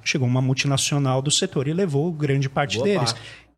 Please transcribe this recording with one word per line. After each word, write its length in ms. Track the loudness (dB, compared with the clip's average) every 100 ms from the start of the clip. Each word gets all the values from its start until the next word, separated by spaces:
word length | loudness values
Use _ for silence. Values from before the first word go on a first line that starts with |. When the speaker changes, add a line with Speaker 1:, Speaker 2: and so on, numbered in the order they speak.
Speaker 1:
Chegou 240 | -2 0 0
uma 140 | 2
multinacional 800 | 2 0 0 0 0 0 2 0
do 100 | 0
setor 360 | 0 0 -2 -2
e 60 |
levou 380 | 0 0 0 0
grande 380 | -2 0 2 0
parte 280 | 0 0 0
Speaker 2:
Boa 100 | 0
Speaker 1:
deles. 260 | 2 0
Speaker 2:
parte. 360 | -4 -12 -20 -20